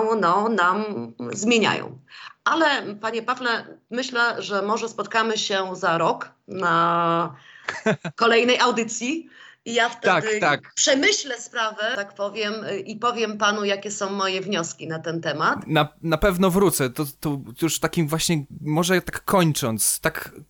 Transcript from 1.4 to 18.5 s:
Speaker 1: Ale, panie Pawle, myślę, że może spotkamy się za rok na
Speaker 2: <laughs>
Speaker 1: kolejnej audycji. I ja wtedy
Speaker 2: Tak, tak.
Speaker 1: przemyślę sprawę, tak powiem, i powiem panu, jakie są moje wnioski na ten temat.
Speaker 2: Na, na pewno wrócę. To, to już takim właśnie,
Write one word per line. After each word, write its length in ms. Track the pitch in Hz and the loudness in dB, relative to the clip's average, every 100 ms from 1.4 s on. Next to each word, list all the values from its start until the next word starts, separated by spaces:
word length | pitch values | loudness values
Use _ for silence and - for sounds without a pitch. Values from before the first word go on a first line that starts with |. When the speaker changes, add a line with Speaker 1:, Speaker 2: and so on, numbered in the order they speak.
| 214 233 160 82 52 131 - - - - | 2 4 4 0 -6 -14 -20 -20 -20 -8
Speaker 1:
Ale, 500 | - 311 311 262 196 202 | -2 2 2 0 -4 -8
panie 220 | 226 226 | -6 -4
Pawle, 560 | 226 254 247 220 - - - | -4 -2 -2 -2 -6 -18 -10
myślę, 520 | 240 262 240 233 208 | -6 -4 0 0 0
że 200 | 190 202 | -4 -2
może 260 | 202 214 151 | 0 -2 -4
spotkamy 500 | - 202 220 226 220 | -6 -2 0 0 0
się 380 | - 196 185 180 | -2 -2 -2 -2
za 220 | 185 165 | 0 2
rok 320 | 165 - - _ - | 2 0 -6 _ -12
na 880 | 185 180 165 170 170 170 170 160 131 - - - | -4 0 2 4 2 2 0 -2 -6 -20 -14 -10
Speaker 2:
<laughs> 500 | - 220 190 170 - | -4 -2 -2 -4 0
Speaker 1:
kolejnej 440 | 233 233 240 247 | 2 4 4 4
audycji. 680 | 254 220 214 - 247 330 - - - - - | 2 2 -2 -4 -4 -4 -8 -18 -20 -16 -4
I 80 | |
ja 140 | 233 233 | 0 0
wtedy 520 | - 196 175 220 214 | 0 2 2 2 2
Speaker 2:
Tak, 0 | |
tak. 340 | 165 143 - | 2 2 -2
Speaker 1:
przemyślę 640 | - - 277 381 392 285 233 | 0 2 4 4 2 -2 -10
sprawę, 520 | - 240 220 202 220 247 | -8 -4 -4 -2 -4 -4
tak 180 | 202 | -6
powiem, 400 | - 202 214 208 214 175 196 | -6 -6 -4 -4 -4 -6 -6
i 120 | - 214 | -8 -4
powiem 420 | 247 233 220 214 | -2 0 -4 0
panu, 260 | 208 214 | 0 2
jakie 260 | 202 202 208 | 0 -2 -4
są 200 | 202 196 | -6 -4
moje 300 | 202 190 190 | -2 -2 -2
wnioski 480 | 175 185 165 - 143 | -2 -2 -4 -8 -8
na 100 | 160 | -8
ten 220 | 165 165 | -6 -4
temat. 460 | 165 147 175 262 - | -4 -2 0 -2 0
Speaker 2:
Na, 220 | 156 147 - | 0 0 -2
na 160 | 165 160 | -2 0
pewno 320 | 202 175 190 | 2 4 4
wrócę. 400 | 180 190 - 127 | 4 4 4 0
To, 140 | 131 147 - | -2 -6 -6
to 200 | 160 143 117 120 | -4 -4 -6 -4
już 160 | 165 - | -2 0
takim 300 | 160 170 151 | -2 0 0
właśnie, 360 | 160 - 165 139 | 0 0 0 -2